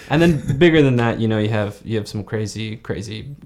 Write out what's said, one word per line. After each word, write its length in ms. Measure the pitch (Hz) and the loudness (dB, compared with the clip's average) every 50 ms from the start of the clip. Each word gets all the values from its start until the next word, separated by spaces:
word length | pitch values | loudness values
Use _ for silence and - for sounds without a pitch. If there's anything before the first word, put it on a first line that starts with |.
| - - | -6 -2
and, 100 | 139 160 | 2 4
and 0 | |
then 360 | 170 175 160 135 - - - 135 | 4 4 4 2 -2 -4 2 4
bigger 240 | 180 170 160 156 143 | 4 6 6 6 4
than 140 | 135 123 120 | 4 4 2
that, 220 | 117 117 92 - | 2 0 0 0
you 80 | 113 110 | 0 0
know, 120 | 110 107 | 0 0
you 100 | 107 107 | 0 0
have, 320 | 113 107 104 101 - - - | 0 -2 -2 -4 -6 -10 -8
you 140 | 107 113 107 | -6 -4 -4
have 100 | 101 - | -4 -6
some 160 | - 107 98 | -8 -10 -8
crazy, 520 | - 113 107 107 98 - 107 110 107 110 110 | -6 -6 -6 -6 -6 -8 -8 -8 -8 -10 -12
crazy 580 | - - 95 82 107 104 107 107 - 139 143 - - | -10 -8 -8 -8 -8 -10 -12 -12 -12 -14 -16 -16 -18